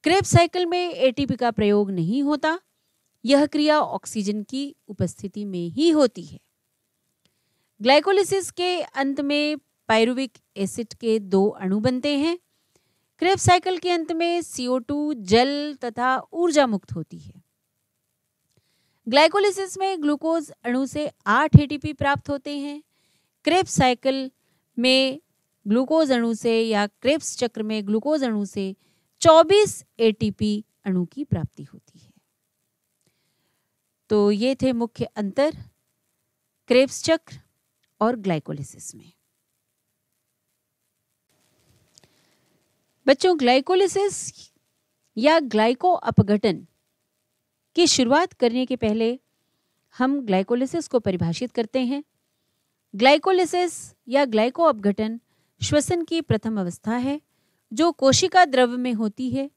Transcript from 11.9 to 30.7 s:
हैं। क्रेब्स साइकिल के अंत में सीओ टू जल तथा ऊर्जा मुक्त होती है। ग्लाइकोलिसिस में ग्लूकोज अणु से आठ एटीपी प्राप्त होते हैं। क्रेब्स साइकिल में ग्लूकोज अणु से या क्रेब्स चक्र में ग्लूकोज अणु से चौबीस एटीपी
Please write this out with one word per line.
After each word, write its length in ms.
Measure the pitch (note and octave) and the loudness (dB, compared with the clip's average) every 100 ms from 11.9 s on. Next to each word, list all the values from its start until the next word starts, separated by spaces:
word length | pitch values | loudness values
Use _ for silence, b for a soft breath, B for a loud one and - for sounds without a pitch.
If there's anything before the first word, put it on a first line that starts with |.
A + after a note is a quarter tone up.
| B3+ D4 C#4+ | -2 -2 0
हैं। 200 | D#4 F4 _ _ _ _ _ _ _ _ | -2 -4 _ _ _ _ _ _ _ _
क्रेब्स 240 | F4 G4 | 0 2
साइकिल 360 | - F4+ F#4 F4+ | 4 2 2 -4
के 120 | F4+ | -2
अंत 220 | F4 D#4+ | -2 -2
में 300 | E4 E4+ F4 | -4 -2 -2
सीओ 360 | D#4+ - B3 B3+ | -6 -8 -4 -4
टू 360 | A#3+ D4 D4+ | -4 -6 -4
जल 640 | C4+ F#3 A3 C4 C#4+ D4 C#4 | -6 2 4 4 -2 -6 -8
तथा 380 | A#3+ A3+ B3+ C4 - | -10 -4 -2 -2 -4
ऊर्जा 340 | E4 F4 D4 C4 | -4 0 2 2
मुक्त 260 | G3+ - | -2 -6
होती 260 | E3 D#3 - | -12 -12 -16
है। 240 | - - _ _ _ _ _ _ _ _ _ _ _ _ _ _ _ _ - | -20 -20 _ _ _ _ _ _ _ _ _ _ _ _ _ _ _ _ 0
ग्लाइकोलिसिस 680 | C4+ D#4+ G4+ G4+ F#4+ F#4+ F#4+ | 4 4 4 0 -2 -8 -4
में 240 | F#4+ F#4 | -4 -2
ग्लूकोज 480 | D4 D4 D#4+ E4 D4 | -2 -2 -2 -4 -4
अणु 360 | - A#3+ B3 C4+ | -10 -4 -4 -4
से 240 | D4 D4+ _ G3+ | -6 -8 _ 0
आठ 340 | A3+ D4+ - | 0 8 8
एटीपी 320 | C#4+ D4 D4+ | 8 -6 -8
प्राप्त 360 | D4 C#4+ C#4+ - | -4 -2 -2 -4
होते 300 | C#4+ D4 C#4+ | -8 -8 -10
हैं। 240 | C#4+ D4 _ _ _ _ _ _ | -10 -12 _ _ _ _ _ _
क्रेब्स 260 | - F4 F4+ | 0 0 0
साइकिल 600 | - B3+ B3 C4+ C4+ C4 _ _ _ _ - | 0 0 0 -2 -4 -8 _ _ _ _ -2
में 420 | B3 C4 C4 C#4+ _ _ _ _ G3+ | 2 2 0 -4 _ _ _ _ -2
ग्लूकोज 460 | A3+ C4 D#4+ D4+ | 0 2 2 2
अणु 220 | B3 A#3 | 2 0
से 280 | A3+ A#3+ A3+ | -2 0 0
या 240 | A3+ G#3 G#3 | 0 0 -2
क्रेब्स 520 | _ B3+ C#4 - - | _ -2 -2 -4 -6
चक्र 240 | A#3+ - | -6 -4
में 240 | G#3+ G#3+ G3 | -6 -6 -2
ग्लूकोज 380 | A3 C#4 D#4 | -2 0 -2
अणु 200 | B3+ G#3+ | -2 -4
से 320 | G3 G3+ F#3+ F#3+ _ _ _ _ | -6 -8 -8 -10 _ _ _ _
चौबीस 640 | E4 D#4+ D#4+ G4+ G#4 - _ - | 6 6 6 4 2 -2 _ 0
एटीपी 640 | A3+ G#3 A3 F#3+ G#3+ G#3 - | 0 0 -6 -4 -4 -4 -8